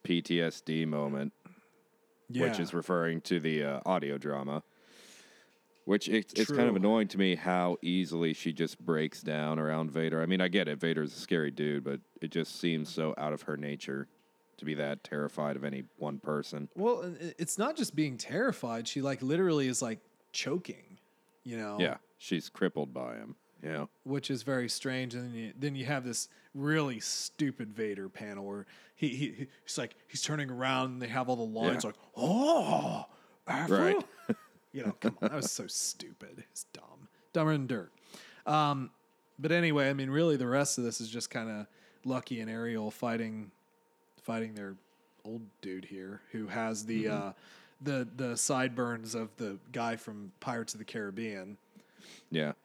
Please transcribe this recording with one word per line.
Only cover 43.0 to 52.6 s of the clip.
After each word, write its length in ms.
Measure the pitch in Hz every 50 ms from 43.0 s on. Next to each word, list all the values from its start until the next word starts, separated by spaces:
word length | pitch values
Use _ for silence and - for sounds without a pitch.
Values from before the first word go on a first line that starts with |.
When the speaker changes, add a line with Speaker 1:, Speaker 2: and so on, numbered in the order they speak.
| 123 117 117 117 113 110 110 110 104 92 - _ _ _ _ _ _ _ _ _ _ _ _ _
Speaker 2:
fighting 320 | - - 113 113 113 110 107
their 220 | 104 101 98 95 95 _ _ _ _ _ _ _ _ -
old 160 | 107 113 117 110 98 - -
dude 240 | - 95 92 95 90
here 340 | - 101 95 92 95 104 101 - -
who 160 | - 113 107 101
has 360 | - - 226 113 - 208 214
the, 200 | 110 113 110 110
Speaker 1:
Mm-hmm. 220 | 107 104 101 143 98
Speaker 2:
uh, 40 | - - - - - - - - _ -
the, 280 | 135 147 139 131 123 113 117
the 200 | 127 131 120 117
sideburns 800 | - - - 143 131 131 127 117 127 120 120 117 113 110 110 120
of 200 | 117 110 107 - -
the 180 | 117 101 98 92 - -
guy 240 | 127 123 117 117 113
from 360 | 113 - 117 107 104 104 95 - -
Pirates 360 | - 135 120 117 113 - -
of 40 | 107
the 40 | 110
Caribbean. 720 | - - 113 104 98 95 110 113 110 104 95 92 98 104 - _ _ - - - _ _ - - - - - - -
Speaker 1:
Yeah. 220 | 82 78 76 76 - _